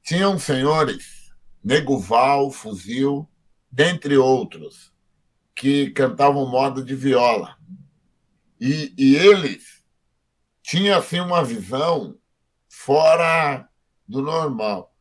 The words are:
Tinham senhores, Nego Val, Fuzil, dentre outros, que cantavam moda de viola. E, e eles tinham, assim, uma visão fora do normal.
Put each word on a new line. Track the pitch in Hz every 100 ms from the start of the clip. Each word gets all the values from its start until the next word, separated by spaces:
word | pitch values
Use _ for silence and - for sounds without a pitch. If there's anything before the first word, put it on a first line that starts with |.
Tinham | - 170 196 185
senhores, | - 131 139 156 143 90 - - - - - -
Nego | 104 143 139 127
Val, | 92 117 131 143 139
Fuzil, | - 107 95 98 123 139 143 156 _ _ _ _
dentre | 127 165 170 147 139
outros, | 131 131 101 82 76 - - _ _ _ _ _ _
que | - 135 143 139
cantavam | - 131 - 143 143 127
moda | 127 135 131
de | 127 131
viola. | 135 123 120 107 87 - - 185 - _ _ _ _ _ _ _
E, | 123 151 143 -
e | 135 143
eles | 196 196 147 95 - - _ _ _ _ _ _ _ _
tinham, | - 165 202 190
assim, | - 175
uma | 180 175
visão | 131 113 92 131 165 156 85 - _ _ _ _ _
fora | - - 147 160 165 165 160 151 131 - _ _ _ -
do | 123
normal. | 143 165 151 117 107 98 - _